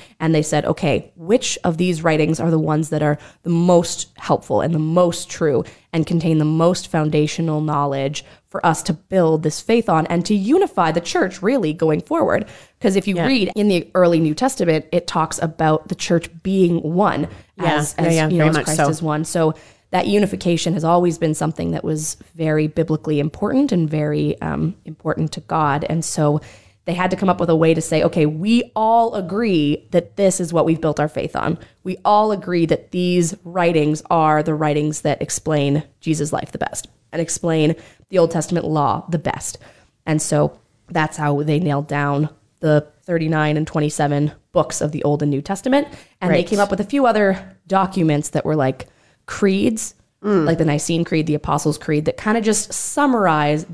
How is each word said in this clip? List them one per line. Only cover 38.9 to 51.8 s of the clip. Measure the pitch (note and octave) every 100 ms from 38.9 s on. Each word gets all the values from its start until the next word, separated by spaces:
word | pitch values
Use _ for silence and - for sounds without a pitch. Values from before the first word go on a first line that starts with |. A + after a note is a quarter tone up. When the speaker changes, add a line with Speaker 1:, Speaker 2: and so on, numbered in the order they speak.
| B2 -
Speaker 1:
the | E3
best." | - - - - - _ _ _ -
And | D#3
so | - D3 D3 - _ _ -
that's | D#3+ D#3 -
how | D3 C#3+
they | D3+ D3
nailed | E3+ C#3 D3+
down | D3 C#3+ C#3+ D3+ - _ _
the | D#3 D3+ D3 _ -
thirty-nine | E3+ D#3+ D#3 D3+ D3+
and | D#3
twenty-seven | D#3+ D3 - D3 C#3+ D3 - _
books | F3 - -
of | D3+
the | D3
Old | D3 D3
and | D3
New | C#3
Testament. | - G3 B3+ C#4 D4 - - -
And | F3+
they | D#3+
Speaker 2:
Right. | F3+
Speaker 1:
came | G3+
up | G3+
with | G3+
a | G3+
few | C#4+ B3
other | G#3+ G3 F#3+ - - -
documents | F#3+ F#3 F#3+ D#3+ D3 -
that | D#3 -
were, | D3+
like, | C3+ C3+ - _ _ _ -
creeds, | - G3 F#3+ A3+ A3 - - _ _
Speaker 2:
Mm. | G#3 F#3+ D3+
Speaker 1:
like | D#3
the | D#3
Nicene | D3 - E3
Creed, | E3+ D#3+ D#3+
the | D3
Apostles' | - D3+ D3+
Creed, | D3